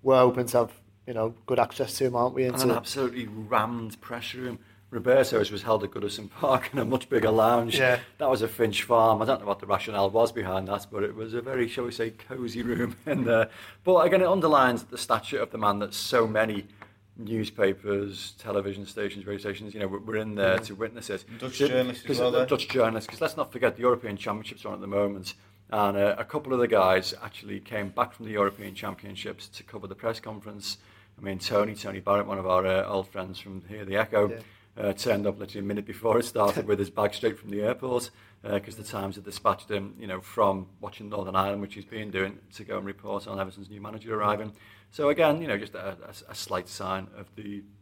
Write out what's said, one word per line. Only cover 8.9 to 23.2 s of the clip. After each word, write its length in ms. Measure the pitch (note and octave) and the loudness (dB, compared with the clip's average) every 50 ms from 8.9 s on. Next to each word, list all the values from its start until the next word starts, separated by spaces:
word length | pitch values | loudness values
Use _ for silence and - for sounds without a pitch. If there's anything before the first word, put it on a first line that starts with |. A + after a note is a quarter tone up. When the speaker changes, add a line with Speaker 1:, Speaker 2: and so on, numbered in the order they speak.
| A#2+ A2+ A2+ A2+ A2 G#2 | 6 6 8 6 6 4
Speaker 2:
I 40 | A2+ | 4
don't 160 | A2+ - G#2+ | 0 0 0
know 40 | G#2 | 0
what 140 | G#2 G2 - | -2 -4 -4
the 80 | - G2 | 0 0
rationale 420 | G2+ F#2+ - A2 G#2+ G2 G2 G2 | 0 0 0 -2 2 2 2 4
was 220 | F#2+ A2+ A#2 A2+ | 6 4 4 4
behind 380 | - A#2 G2+ F#2+ F#2 F#2+ F#2+ F#2 | 2 -2 -4 -2 -2 -2 -2 -2
that, 180 | G2+ G2+ - - | -4 -4 -4 -8
but 140 | - G#2 G2+ | -4 -4 -4
it 100 | G#2 G#2+ | -4 -4
was 200 | G#2+ A2 A2+ A2 | -6 -10 -8 -6
a 80 | A#2+ | -8
very, 260 | A#2+ C3 C3+ B2+ A#2+ A#2 | -6 -4 0 0 0 0
shall 160 | - - B2 | 0 -4 -6
we 80 | A#2+ | -6
say, 200 | A#2 - A#2 A2+ | -4 -4 -4 -4
cosy 520 | G#2+ - - - C3 B2+ B2 A#2 G2+ A#2 A#2+ | -4 -10 -14 -12 -10 -8 -6 -6 -6 -4 -2
room 320 | A#2+ A#2+ - A#2+ G#2+ - - | -2 0 0 -2 -4 -4 -8
<laughs> 40 | - | -4
in 200 | D#3+ C#3+ C3+ B2+ | -2 -2 0 2
there. 240 | A#2 A#2 A2+ A2+ - - - - - - _ _ | 4 4 4 4 2 -2 -18 -18 -20 -20 _ _
But 220 | F3+ F#3 E3+ D#3+ F3+ | 6 6 8 8 8
again, 140 | F3+ F#3+ | 6 6
it 60 | F#3 E3+ | 6 6
underlines 560 | F#3 G3 D#3+ E3 D3+ C#3 C3 B2+ A#2+ A#2 - | 4 4 6 6 6 8 8 6 4 2 -4
the 120 | - - A#2 | -8 -10 -10
stature 420 | - - A#2+ A2 - - - B2+ | 0 0 0 0 0 -2 -4 -4
of 120 | A2 - | -4 -4
the 60 | - A2+ | -4 0
man 200 | G#2+ G#2 G2+ G2+ | 2 2 2 2
that 140 | G#2 G2 - | -2 -4 -6
so 320 | - - - - B2 A2+ | -8 -6 2 4 4 4
many 400 | A2 G#2+ G#2+ A2 A2 G#2+ G2+ G2 - - - - - _ _ _ _ _ - | 4 4 2 2 2 0 -4 -6 -8 -16 -20 -20 -20 _ _ _ _ _ -14
newspapers, 1120 | A2+ G#2 A2+ A2 G#2+ G#2 - - G#2 G2 G2 G2 - G#2 G2+ G2+ G2+ G2+ F#2+ G2 - - - _ | -8 -4 -2 -2 -2 -4 0 2 4 4 4 0 -2 -2 -2 -2 -2 -4 -8 -10 -12 -14 -16 _
television 460 | - A2+ G2+ G2+ G2 G2+ G2 G2 G2+ | -8 -2 -2 -2 -2 -2 -6 -8 -10
stations, 400 | G2 - A2 G#2 G2+ G2 G#2 F#2+ | -12 -8 -6 -6 -6 -6 -8 -10
radio 140 | G2+ G2+ G2 | -8 -8 -6
stations, 340 | G2+ G#2 G2 F2+ G#2+ G#2+ G2 | -6 -8 -8 -8 -10 -12 -8
you 60 | G#2+ | -6
know, 80 | G2+ F#2+ | -6 -4
we're, 120 | F#2+ G2 | -4 -6
we're 160 | - A2 A2 G#2+ | -8 -4 -4 -4
in 180 | A2 G#2+ G#2 | -4 -4 -2
there 220 | G#2 G2 F#2+ F#2 F#2 | 0 2 2 2 2
Speaker 3:
Mm. 80 | - | -2
Speaker 2:
to 100 | G#2+ G2+ | -6 -8
witness 340 | F#2+ A2 A2 A#2 A#2+ G#2 - | -6 -6 -8 -8 -12 -10 -8
it. 160 | G2+ F#2+ - - A2+ A2+ | -8 -8 -8 -12 -14 -10
Speaker 3:
Dutch 180 | B2+ B2+ B2+ - | -10 -10 0 2
Speaker 2:
So, 100 | C#3 C3 | 2 2
Speaker 3:
journalists 360 | B2+ B2+ B2+ B2+ A#2+ - - | 4 2 0 0 -4 -10 -6
as 40 | - | -4
Speaker 2:
'cause 120 | C#3 A#2+ | -2 0
Speaker 3:
well, 120 | B2 B2 | 2 2
Speaker 2:
the 80 | A#2+ B2 | 4 2
Speaker 3:
though. 60 | B2+ | 2
Speaker 2:
Dutch 220 | B2+ C#3+ B2 - - | 2 0 -2 -2 -2
journalists, 400 | - C3 A#2 A2+ A2+ A2 G#2 - | 2 4 4 4 2 -2 -6 -8
'cause 120 | - - | -6 -4